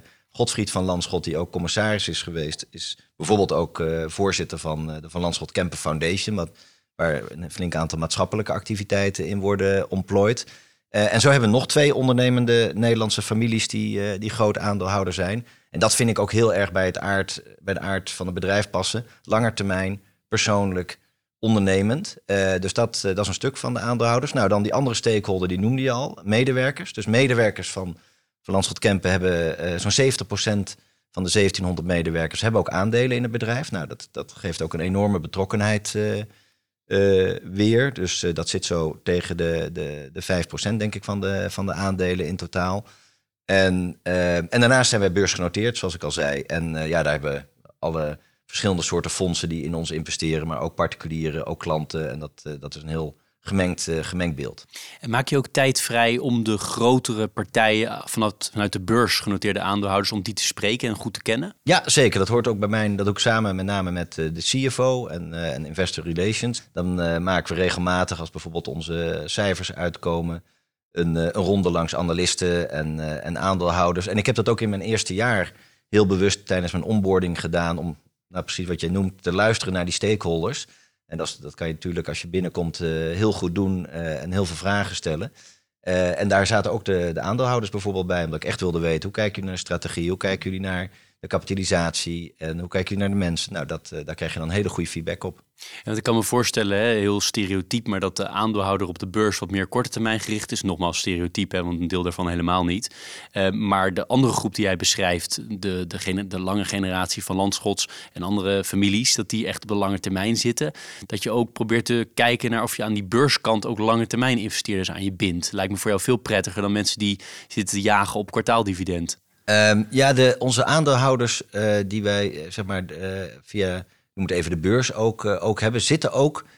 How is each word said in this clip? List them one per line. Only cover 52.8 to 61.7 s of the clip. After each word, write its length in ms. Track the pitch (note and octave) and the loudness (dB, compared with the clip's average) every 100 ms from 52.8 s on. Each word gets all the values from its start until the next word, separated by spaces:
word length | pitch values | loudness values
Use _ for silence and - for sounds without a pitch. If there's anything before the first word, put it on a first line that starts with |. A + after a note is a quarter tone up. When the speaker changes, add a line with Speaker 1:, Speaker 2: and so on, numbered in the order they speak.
Speaker 1:
een 60 | D#2 | -6
heel 300 | D#2+ D2+ - _ _ | -4 -6 -10 _ _
gemengd, 480 | - G2 F2+ F2 - | -4 0 0 0 -4
eh, 100 | E2 | -4
gemengd 340 | D2+ F2+ F2 C#2+ | -4 -2 -2 -4
beeld. 300 | C2+ - - - - - | -8 -10 -18 -18 -18 -14
Speaker 2:
En 100 | A#2+ | -4
maak 180 | A#2 C3+ | -2 0
je 100 | C#3+ | 0
ook 100 | B2 | 0
tijd 340 | - C3+ B2+ | 2 4 2
vrij 360 | - A#2+ A#2 B2 | 0 4 4 2
om 260 | C#3 A#2+ | 0 0
de 140 | A2+ G#2+ | 2 0
grotere 720 | - - A#2 C3 - G#2+ G#2+ | 0 2 4 4 2 -2 -2
partijen, 640 | - - A#2 A2 A2 A2 | -4 -2 4 4 4 0
eh, 120 | A2+ - | -4 -6
vanuit, 440 | - G#2+ G2+ - | -2 -2 -2 -6
vanuit 220 | A2 G#2 | -2 -2
de 60 | G2 | -2
beurs 400 | F#2 A2+ A2 - | 2 4 4 2
genoteerde 400 | - F#2+ G#2 F#2+ | 0 -2 0 -2
aandeelhouders, 520 | F#2 G2+ G2 G2 G2 | -2 -2 0 0 0
om 100 | G#2+ | -2
die 120 | F2+ | -4
te 100 | G2+ | -4
spreken 460 | - - G#2 B2 A#2+ | -4 0 0 0 -2
en 60 | G2+ | -4
goed 180 | A#2+ | -6
te 80 | - | -6
kennen? 340 | - A2+ F3+ - | -2 -2 -4 -4
Speaker 1:
Ja, 180 | - | 2